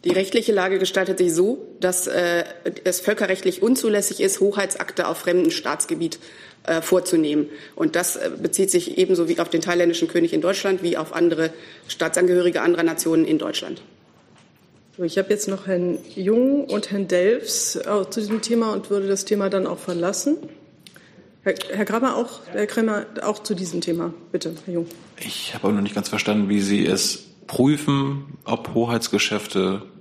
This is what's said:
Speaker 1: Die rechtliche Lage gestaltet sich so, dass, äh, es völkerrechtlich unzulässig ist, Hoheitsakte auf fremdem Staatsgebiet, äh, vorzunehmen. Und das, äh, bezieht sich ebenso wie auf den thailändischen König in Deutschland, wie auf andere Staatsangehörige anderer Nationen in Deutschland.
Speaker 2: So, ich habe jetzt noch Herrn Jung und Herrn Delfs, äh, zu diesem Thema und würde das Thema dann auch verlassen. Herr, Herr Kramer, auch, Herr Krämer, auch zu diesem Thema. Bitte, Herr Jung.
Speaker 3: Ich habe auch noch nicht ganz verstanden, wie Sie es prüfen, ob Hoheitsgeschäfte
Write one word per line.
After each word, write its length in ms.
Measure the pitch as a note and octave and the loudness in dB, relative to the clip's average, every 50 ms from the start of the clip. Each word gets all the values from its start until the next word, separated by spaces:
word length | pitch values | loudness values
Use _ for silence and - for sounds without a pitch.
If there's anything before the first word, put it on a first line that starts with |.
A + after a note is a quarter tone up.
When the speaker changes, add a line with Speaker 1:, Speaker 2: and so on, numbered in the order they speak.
| - | 2
Speaker 1:
Die 80 | F3 | 2
rechtliche 420 | F3+ F#3 F#3+ F#3+ - A#3 A3 - G#3+ | 2 2 2 2 0 0 2 2 2
Lage 260 | F#3+ F3+ F#3+ G3 F#3 | 2 2 2 2 2
gestaltet 380 | F#3 F3+ - F#3+ F#3 F3 F#3 | 0 2 2 0 0 0 2
sich 160 | - F#3 F3 D#3+ | 2 2 2 4
so, 320 | E3 F#3 G#3+ B3+ - - - - - | 4 2 2 2 -2 -6 -16 -8 -2
dass, 280 | - F#3 F3+ - - | 0 0 0 0 -2
äh, 360 | - - F3+ F3 F3 E3+ E3+ - - - - - - - - - | 0 0 0 2 2 2 0 -2 -4 -10 -8 -8 -8 -8 -2 -2
es 160 | F#3 F3+ - | -2 -2 0
völkerrechtlich 640 | - - G#3+ - G#3+ F#3 F#3+ F#3 - F#3 E3+ - | 0 0 0 2 0 0 0 0 0 -2 0 2
unzulässig 600 | G#3+ A#3 C4 B3+ - A3 G#3 G3+ G3 - - - | 2 2 2 4 2 2 2 2 0 -2 -2 0
ist, 180 | G3+ G3 - - | 0 0 2 2
Hoheitsakte 680 | F#3+ G3+ G3+ G#3 G3 F#3 - - - - - - E3+ | 2 2 2 0 -2 -2 -2 -6 -6 -6 -4 -2 -2
auf 100 | - E3 | -2 -2
fremdem 340 | - - F#3 F3 F3+ E3 E3 | -2 -2 2 2 4 4 2
Staatsgebiet, 680 | E3 - - A#2+ D3 D3 - - E3+ D#3+ E3 D#3+ - - - - - - - - - _ _ | 0 0 -4 -4 -2 -2 -2 -4 -2 -2 -2 -4 -6 -8 -14 -20 -20 -20 -20 -20 -20 _ _
äh, 180 | - E3 E3 | 0 0 0
vorzunehmen. 680 | D#3+ - F#3+ F3+ F3 - F3+ E3 D#3 D3 D3 D3+ C#3+ - - - - - - | 2 4 4 4 4 4 2 4 4 4 2 2 0 0 -6 -16 -18 -18 -4
Und 200 | - E3 D#3 D#3+ | -2 -2 2 2
das, 200 | E3+ F3+ - - | 0 0 0 -2
äh, 140 | - - - - - | -2 -4 -4 -4 -2
bezieht 280 | - - - - F#3+ F#3+ | -4 -2 2 2 2 4
sich 280 | - F3+ E3+ - - | 4 2 0 2 2
ebenso 300 | - F#3 F3+ F#3 E3+ E3+ | 2 4 4 4 2 4
wie 120 | D#3+ E3 - | 2 2 0
auf 100 | E3+ E3+ | 0 0
den 120 | - D#3+ | 0 -2
thailändischen 460 | E3 F3+ F3 F3 F3 E3+ E3 - F3 | 0 0 2 4 4 2 2 2 -2
König 260 | E3 - F3 E3 E3 - | 0 2 0 2 2 0
in 80 | D#3 | 0
Deutschland, 420 | D#3 F3 G3+ - - G3 F#3+ F3+ - | 2 0 0 0 0 0 0 0 0
wie 140 | F3 E3+ | -2 -2
auf 160 | - D#3 D3+ - | -2 -4 -4 0
andere 380 | E3 E3+ E3+ E3 D3+ D#3+ D#3+ - - - - - - - | 2 2 2 4 2 0 -2 -2 -10 -20 -20 -20 -20 -14
Staatsangehörige 760 | - - - E3 E3 - - F3+ F3+ F3+ F3+ F3 F3+ E3+ F#3 | -14 -4 -2 -2 0 2 2 4 4 4 4 4 2 2 2
anderer 220 | B2 E3+ F3 E3 E3 | 2 2 2 4 2
Nationen 420 | E3 E3 D#3+ - E3 D#3+ E3 D#3+ | 0 0 0 0 2 4 4 4
in 120 | - D#3 | 4 2
Deutschland. 440 | D3+ - - - - - - - - - - - _ _ _ _ _ _ _ - - _ _ _ _ _ _ _ - _ _ _ | 0 0 -4 -6 -6 -6 -8 -12 -12 -14 -20 -20 _ _ _ _ _ _ _ -20 -20 _ _ _ _ _ _ _ -20 _ _ _
Speaker 2:
So, 60 | - F3+ | -6 -6
ich 140 | E3 - | -2 0
habe 120 | G3 F#3+ - | -2 0 0
jetzt 180 | G#3 G#3 - | 0 -2 0
noch 200 | G3 F#3+ F#3+ - | -4 -4 -6 -2
Herrn 300 | F#3+ F#3+ F3 F3 F3+ F3 - - - - | -2 0 0 0 0 -2 -4 -6 -12 -10
Jung 500 | G3+ F#3 G3 G#3+ A#3+ B3+ C4+ C#4 D4 C#4 | -4 0 2 4 4 4 4 4 2 0
und 260 | - B3 - - - | 0 -2 -4 -2 -2
Herrn 160 | G#3 G3 G3 | -4 -4 0
Delfs, 680 | E3+ F#3 F3+ F3+ G3+ A#3 B3 - - - - - - - | 2 2 4 4 4 2 2 -2 -4 -4 -4 -2 -4 -4
äh, 340 | G#3 - - G#3 G3+ F#3 G3 | -4 -2 0 0 0 0 -2
zu 100 | - A#3 | -4 -6
diesem 220 | G#3+ G3+ A3 A3 | -2 -2 -2 -4
Thema 320 | A3 - A#3 A#3 A#3 A3 G#3 | 0 0 2 2 2 0 -2
und 160 | G3 - - | -4 -2 -2
würde 180 | G3+ G3+ G3 | -2 -2 0
das 180 | G3 G3 F#3+ - | 0 -2 -2 0
Thema 240 | - G#3+ G#3 G3 F#3+ | -2 0 0 0 0
dann 160 | G3 G3 F#3 | 0 0 -2
auch 140 | E3 F3 E3 | -2 -4 -6
verlassen. 580 | - - F3 E3+ E3+ F#3+ G3+ - - C#4 D#4 - - - - - - - - _ _ - _ - - - - - - - _ _ _ | -6 -6 -4 -2 -2 -2 -2 -2 0 0 0 0 -4 -16 -18 -20 -20 -20 -20 _ _ -20 _ -20 -20 -20 -20 -20 -20 -20 _ _ _
Herr, 120 | G3 - - - - | -4 -2 -2 -6 -6
Herr 140 | - G3+ G#3 | -2 -2 -2
Kramer, 320 | - G#3+ A#3 B3+ C4 - | 0 0 0 0 0 0
auch, 240 | - A#3+ A#3 - - - - | -2 -4 -4 -8 -16 -16 -8
Herr 160 | - G#3 G#3 | -4 -4 -4
Krämer, 380 | G#3 - A#3 A3+ A3 G#3+ G#3 - - - - | -2 0 0 0 0 0 -4 -6 -8 -10 -6
auch 180 | - G#3 G#3 G#3 | -4 -4 -4 -4
zu 160 | - - G#3+ | -4 -6 -4
diesem 240 | F3 F#3 E3+ E3+ F3 | -4 -4 -6 -6 -4
Thema. 340 | E3 F3 E3+ E3+ E3 E3+ E3 - - - | -2 -2 -2 -2 -4 -6 -8 -10 -12 -6
Bitte, 220 | - F3 - E3 E3+ - - | -6 -6 -6 -6 -10 -10 -10
Herr 80 | F#3+ F3 | -4 -4
Jung. 140 | E3+ E3+ E3+ - - - - - - - | -4 -4 -4 -10 -20 -20 -20 -16 -14 -12
Speaker 3:
Ich 280 | A3 - - - - - | -10 -8 -8 -8 -8 -8
habe 140 | - - | -2 0
auch 40 | G2 | 0
noch 100 | G#2+ G2+ | 2 2
nicht 140 | G2 G2+ - | 0 -2 -2
ganz 140 | G#2 G2 - | -4 -4 -4
verstanden, 400 | - - - G#2+ G#2 G#2+ G2+ G2 | -4 -2 0 0 2 2 2 2
wie 120 | G#2 G2+ | 2 2
Sie 240 | G2 G2 G2+ G2+ F2 | 2 2 2 2 4
es 380 | E2 F#2+ F#2+ - - - - - - - - - | 2 2 2 0 -2 -4 -6 -12 -20 -20 -20 -16
prüfen, 920 | - - - B2+ C#3 D3+ C#3+ - - C#3+ C#3 C#3 C#3 C#3 C#3 C#3 - - - - | -10 0 2 4 4 4 2 2 0 0 2 0 0 -2 -6 -8 -12 -16 -14 -4
ob 300 | - B2 - - - - | -4 -4 -4 -4 -2 0
Hoheitsgeschäfte 1120 | A2+ A#2 A#2 A#2+ A2+ - - - G#2 - - G#2+ G2+ - - - G2 F#2+ F#2 G2 G2 - - - - | 0 0 2 0 -2 -2 0 0 0 0 0 -2 -4 -4 -2 0 0 0 0 0 -4 -6 -14 -20 -20